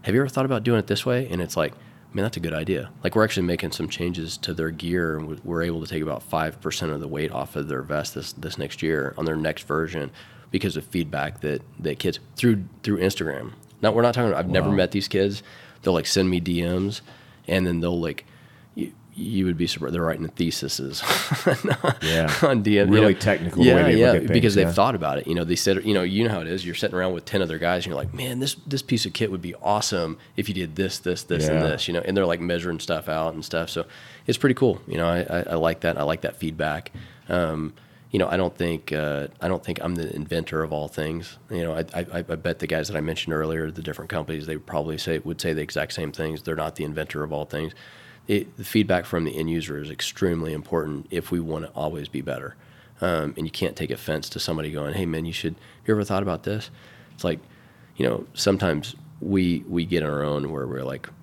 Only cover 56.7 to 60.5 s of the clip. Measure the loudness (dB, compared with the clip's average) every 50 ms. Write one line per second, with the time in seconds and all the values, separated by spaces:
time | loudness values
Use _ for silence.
56.7 | -18 -20 -20 -20 -20 -20 -20 -20 -12 -4 -2 -2 -2 -2 -6 -20 -20 -20 -20 -20
57.7 | -20 -20 -20 -20 -4 0 0 0 0 -2 -6 -10 -8 0 2 2 4 4 2 2
58.7 | 2 0 -2 -6 -14 -16 -20 -20 -14 -8 -2 0 2 4 4 4 2 0 -2 -2
59.7 | -2 -2 0 2 0 0 2 0 0 0 0 0 0 -2 -2 -4